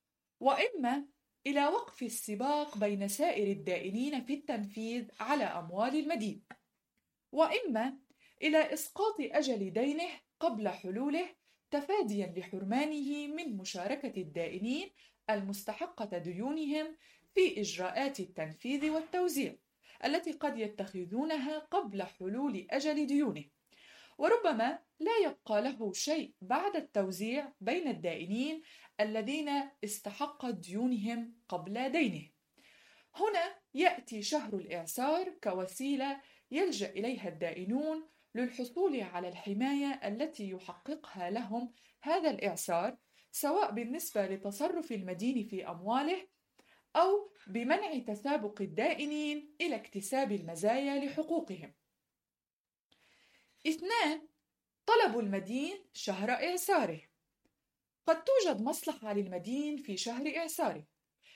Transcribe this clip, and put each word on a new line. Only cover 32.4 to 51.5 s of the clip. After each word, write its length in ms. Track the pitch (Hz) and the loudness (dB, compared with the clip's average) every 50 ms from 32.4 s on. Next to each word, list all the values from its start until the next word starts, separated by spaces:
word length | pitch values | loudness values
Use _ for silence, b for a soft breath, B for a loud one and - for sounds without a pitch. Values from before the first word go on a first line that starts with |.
| _ _ _ b b b b b b b b b b b b | _ _ _ b b b b b b b b b b b b
هنا 400 | - 370 440 415 349 339 370 392 - _ _ - | 0 0 2 2 2 0 0 -4 -10 _ _ 0
يأتي 480 | 262 349 359 359 - - - 233 214 | 4 4 4 4 2 -8 -8 -8 -6
شهر 320 | 202 - 302 302 240 214 208 | -2 0 0 0 0 0 -6
الإعسار 760 | 190 170 - 170 175 165 160 - - 247 277 311 349 370 370 359 - - | -6 -4 -4 -6 -6 -6 -6 -2 0 2 2 2 2 0 -2 -6 -6 -4
كوسيلة 800 | 214 180 185 185 185 - - 262 277 285 262 262 277 277 277 B B B B B B | -2 -2 -2 -4 -4 -6 -4 -2 -2 0 0 0 -2 -4 -6 B B B B B B
يلجأ 380 | 254 302 392 359 269 202 202 - | 0 2 2 2 0 -2 -4 -4
إليها 400 | - - 208 240 262 202 190 190 | -4 -2 -2 -2 -2 -2 -4 -6
الدائنون 800 | 160 156 175 165 - - 185 185 233 269 302 311 311 320 320 b b b b b - | -6 -4 -4 -4 -4 -4 -4 -2 0 0 0 0 -2 -4 -6 b b b b b -4
للحصول 680 | 220 247 240 - - 247 247 - 339 381 381 285 247 | -2 -2 -2 -2 -4 -8 -4 0 2 2 2 2 0
على 260 | 202 180 180 175 185 180 | -2 -4 -4 -6 -6 -6
الحماية 600 | 175 175 - 202 202 202 254 269 285 285 285 277 269 262 - 202 | -8 -8 -6 -4 -2 0 2 2 2 2 0 0 -2 -2 -4 -4
التي 420 | 202 226 285 320 320 - 208 196 | -2 -2 -4 -4 -4 -6 -8 -6
يحققها 800 | 185 185 185 - 175 - - - 302 311 - - - 190 180 175 | -8 -8 -10 -12 -14 -12 -8 -8 -8 -8 -8 -12 -10 -6 -4 -2
لهم 440 | 202 233 247 196 214 240 254 240 b b b b b b | -2 -2 -2 -2 -4 -4 -4 -6 b b b b b b
هذا 280 | - 285 320 381 320 311 | -2 0 2 4 4 2
الإعسار، 680 | 240 190 - 202 170 160 - - 175 170 180 233 254 - b b b b b b | 2 2 0 -2 -2 -2 -2 0 2 2 2 0 -2 -6 b b b b b b
سواء 400 | - - - 277 311 392 415 - | -6 -2 0 2 4 4 2 2
بالنسبة 560 | 208 220 233 226 254 330 - - - 220 196 190 | 0 -2 -4 -4 -4 -6 -6 -4 0 0 0 0
لتصرف 640 | 196 196 - 202 202 - 285 349 359 349 311 - | -2 -4 -4 -6 -4 0 0 0 0 0 -4 -4
المدين 560 | 233 202 185 185 180 170 202 247 269 240 208 - | -4 -6 -4 -4 -4 -2 0 0 0 0 -2 -2
في 220 | 202 185 185 - | -6 -8 -6 -6
أمواله 580 | 175 165 180 202 233 262 294 311 370 370 - - _ _ _ _ _ b b b b b b b - | -8 -6 -2 0 2 2 2 2 0 -2 -4 -10 _ _ _ _ _ b b b b b b b 4
أو 360 | 311 339 381 392 415 403 - _ - - - | 6 6 6 6 2 2 -2 _ -20 -12 -6
بمنع 520 | 190 233 240 254 320 403 415 339 311 254 | -4 -2 2 2 2 2 2 0 -4 -4
تسابق 600 | - - 208 208 - 277 285 294 208 202 - - | -4 -4 -6 -4 -2 0 0 0 0 -2 -4 -4
الدائنين 960 | 196 175 151 180 233 330 320 285 294 294 302 302 302 294 294 302 294 - - - | -6 -4 -2 0 2 2 2 0 -2 -2 -2 -2 0 -2 -2 -4 -6 -10 -6 -4
إلى 140 | 330 339 262 | -2 0 -2
اكتساب 560 | 214 - - - 202 196 - - 262 277 208 | -2 -4 -6 -10 -8 -6 -2 0 2 2 2
المزايا 720 | 208 196 165 165 170 160 175 208 233 262 277 277 277 277 277 | 0 -2 -2 -4 -4 0 2 2 4 4 2 0 0 0 -2
لحقوقهم. 680 | 277 277 - 311 - 330 320 330 - | -2 -2 -2 -2 0 0 -2 -2 -4